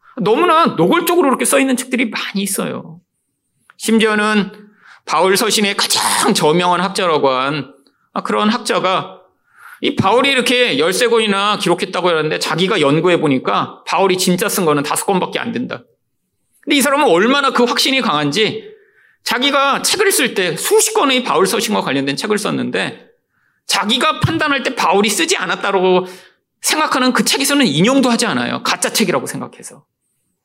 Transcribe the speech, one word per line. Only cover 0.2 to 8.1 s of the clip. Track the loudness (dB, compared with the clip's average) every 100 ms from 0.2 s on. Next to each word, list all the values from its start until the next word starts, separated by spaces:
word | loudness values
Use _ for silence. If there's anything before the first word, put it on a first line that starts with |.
너무나 | 0 2 4 4 2
노골적으로 | 2 2 2 2 2 2
그렇게 | 2
써 | 2 2
있는 | 2 0
책들이 | -2 -4 -4
많이 | -6 -6 -4
있어요. | -4 -4 -6 -8 -12 -20 _ _ _ _ _ _ _ -8
심지어는 | 0 2 2 0 0 0 -2 -8 -20 _ -20 -18 -4
바울 | 0 2 2
서신의 | 0 0 0 -2
가장 | -2 -2 -2 0 0
저명한 | 2 2 2 2 0
학자라고 | -2 -2 0 2 2
한 | 0 0 -4 -8 -16 _ _ _